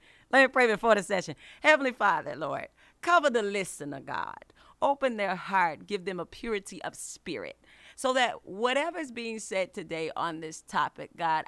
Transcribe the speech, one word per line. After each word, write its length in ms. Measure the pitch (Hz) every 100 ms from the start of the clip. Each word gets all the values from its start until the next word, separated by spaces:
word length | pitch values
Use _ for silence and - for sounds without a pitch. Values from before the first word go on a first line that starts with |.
| _ - -
let 100 | 262
me 60 | 262
pray 180 | 262 240
before 300 | 208 233 208
the 80 |
session. 320 | 185 190 170 147 - -
Heavenly 300 | 294 302 269
Father, 440 | 226 202 160 143 135
Lord, 340 | 147 135 - _ - _
cover 280 | - 349 294
the 140 | 233
listener, 560 | 202 202 180 - 143 139
God. 540 | 127 85 - - - _ - -
Open 360 | 269 277 269 220
their 180 | 196 180
heart, 520 | 170 196 175 147 180
give 180 | 202 180
them 160 | 180
a 40 | 165
purity 560 | - 233 208 196 -
of 120 | - -
spirit, 640 | - - - 127 80 - _ - - -
so 160 | 262
that 320 | 262 240 - -
whatever 520 | 190 240 262 320 339
is 140 | 285
being 260 | 233 226 220
said 340 | - 190 180
today 360 | - 160 160 160 -
on 240 | 165 160
this 220 | 160 160
topic, 480 | - 165 147 - 147 -
God, 260 | 170 156